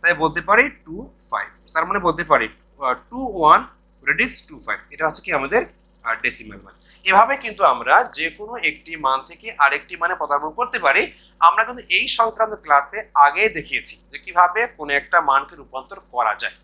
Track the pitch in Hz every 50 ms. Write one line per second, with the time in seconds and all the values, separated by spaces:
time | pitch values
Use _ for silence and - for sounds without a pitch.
0 | - 170 175 151 160 160 156 175 160 185 202 226 269 285 - _ _ - 160 202
1 | 262 - _ - - - - 104 101 - - - - - - 160 170 175 196 202
2 | 180 175 165 165 170 156 151 127 113 110 - _ _ _ _ - 139 131 127 -
3 | - _ 233 254 269 247 196 180 156 151 170 208 262 - _ _ _ _ _ _
4 | - 139 151 170 233 247 - - - - 156 120 101 113 104 - - _ - 139
5 | 156 156 151 - - 196 170 139 135 - 190 240 339 - _ _ _ _ _ _
6 | - 117 113 - - 123 - - 113 107 101 98 95 95 _ _ _ - - _
7 | _ 190 185 196 226 247 277 269 - 226 202 196 196 165 127 120 117 123 151 196
8 | 247 - - 147 160 165 - - 208 214 240 233 175 156 147 - _ 156 165 156
9 | 147 131 131 131 131 - 170 165 - 226 - - 143 139 139 147 - - 180 165
10 | 170 175 185 - 156 143 143 143 151 156 156 - 247 247 - 226 170 139 139 190
11 | 294 - - - - - _ _ 160 170 175 - 220 226 247 247 - - 180 196
12 | 247 262 - - 226 220 220 - 220 220 214 - - 156 147 143 143 - - 214
13 | 214 _ _ 147 143 143 147 180 214 220 - 160 - - 135 120 - - - -
14 | - _ - 139 _ 190 175 175 180 180 - 214 240 240 - - 151 143 143 143
15 | - - - 175 156 143 135 135 139 - 180 151 135 _ 131 135 135 _ 196 -
16 | _ _ - 123 117 110 104 104 113 98 - _